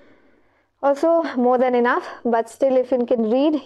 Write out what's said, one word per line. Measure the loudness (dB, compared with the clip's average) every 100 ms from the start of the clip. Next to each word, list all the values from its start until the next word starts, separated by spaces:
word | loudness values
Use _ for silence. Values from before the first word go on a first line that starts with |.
| -20 _ _ _ _ _ _ _
also | -2 0 2 0 0 -2
more | 0 2
than | 2 2
enough. | 0 -2 -6 -8 -2
But | -2 -4
still, | -2 0 0
if | 0
you | -2 0
can | 0 0
read, | 2 2 0